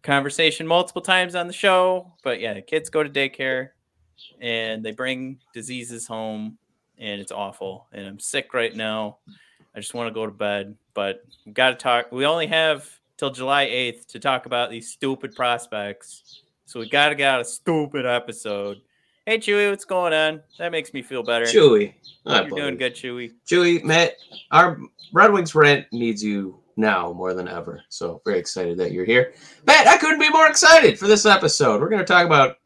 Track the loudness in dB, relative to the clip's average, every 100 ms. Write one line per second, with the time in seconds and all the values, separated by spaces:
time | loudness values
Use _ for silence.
0 | 0 -2 -2 0 0 0 0 0 0 -8
1 | 0 0 0 -6 -8 -2 2 4 2 -2
2 | -8 _ -8 -6 -6 -8 -6 -6 -2 -4
3 | -2 -2 -4 -4 -6 -4 -8 _ _ _
4 | _ _ -20 _ -6 -6 -6 -8 -10 -8
5 | -8 -6 -10 -16 _ -18 -12 -12 -12 -16
6 | -12 -10 -8 -8 -12 -14 _ _ _ _
7 | -12 -12 -12 -10 -12 -10 -14 -14 _ -18
8 | -16 -14 -8 -8 -6 -4 -4 -6 -8 -6
9 | -8 -12 _ -20 _ _ _ -18 -14 -10
10 | -8 -6 -8 -6 -6 -4 -8 -18 _ -6
11 | -6 -6 _ _ -10 0 0 0 -2 -2
12 | -2 -4 -2 -2 -2 0 0 -2 -8 _
13 | _ -8 -8 -6 -2 0 0 -2 -6 -8
14 | -20 -6 -4 -4 -4 -4 -4 -8 -16 -8
15 | -6 -6 -10 -4 -4 -4 -6 -10 -10 -12
16 | -20 -20 _ -20 _ _ _ -14 -4 0
17 | 0 2 0 0 -4 -8 -4 -2 -2 -4
18 | -2 -4 -4 -12 -10 -8 -8 -12 _ _
19 | _ _ -4 -4 0 0 0 -4 -4 -2
20 | 0 0 -2 -4 _ -12 -6 -6 -8 -12
21 | -10 -8 -4 -2 2 6 6 6 2 _
22 | -20 _ -2 0 0 -4 -6 -4 -6 -6
23 | -12 -10 -14 _ -2 2 2 0 0 2
24 | 0 -4 -20 -20 2 4 4 0 -14 _
25 | -2 4 6 4 0 4 6 4 0 -4
26 | -4 -2 -4 -4 -6 -14 _ -2 0 0
27 | -4 -6 -6 -6 -8 -10 -12 -16 _ -10
28 | -10 -8 -4 -4 -4 -6 -6 -4 -4 -4
29 | 2 2 2 -6 -20 _ 4 6 8 6
30 | 4 2 4 6 6 6 8 10 8 4
31 | 4 4 6 4 2 2 2 2 0 -2
32 | 4 4 6 6 4 0